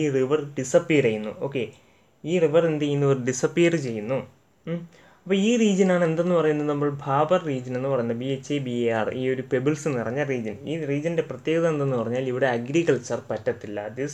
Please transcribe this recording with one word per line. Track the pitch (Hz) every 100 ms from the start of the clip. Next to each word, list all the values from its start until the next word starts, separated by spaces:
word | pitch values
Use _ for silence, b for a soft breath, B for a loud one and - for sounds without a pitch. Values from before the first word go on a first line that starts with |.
ഈ | 151 131
റിവർ | 131 151 143 -
ഡിസപ്പിയർ | 127 170 175 151 117
ചെയ്യുന്നു. | 107 107 - 139
ഓക്കെ, | 135 107 b b b b _ 143
ഈ | 180
റിവർ | 156 165 165
എന്ത് | 147 147
ചെയ്യുന്നു? | 143 139 131 123
ഡിസപ്പിയർ | 123 156 175 170 165 127
ചെയ്യുന്നു. | 110 107 131 - _ _ _ 165
ഉം. | 170 170 b b b
അപ്പോൾ | 175 196 214
ഈ | 240
റീജിയനാണ് | 214 190 190 180 165
എന്തെന്ന് | 160 175 170
പറയുന്നത്? | 156 151 147
നമ്മൾ | 143 147 139
ഭാബർ | 143 139 156 180 160
റീജിയൻ | 131 123 123
എന്ന് | 135
പറയുന്നത്, | 127 117 117
ബി | 135
എച്ച് | 135 - 143
എ | 127
ബി | 120 117
എ | 113
ആർ, | 107 127
ഈ | 131
ഒരു | 131 127
പെബിൾസ് | 127 139 147 160
നിറഞ്ഞ | 123 110 135 143
റീജിയൻ. | 127 110 101 -
ഈ | 160 143
റീജിയൻ്റെ | 143 165 160 151
പ്രത്യേകത | 127 156 165 165
എന്തെന്ന് | 147 139 123
പറഞ്ഞാൽ | 113 123 131
ഇവിടെ | 123 135 120
അഗ്രികൾച്ചർ | 120 165 165 127 - 117 -
പറ്റത്തില്ല. | 107 123 107 107 104 107 120
This | 147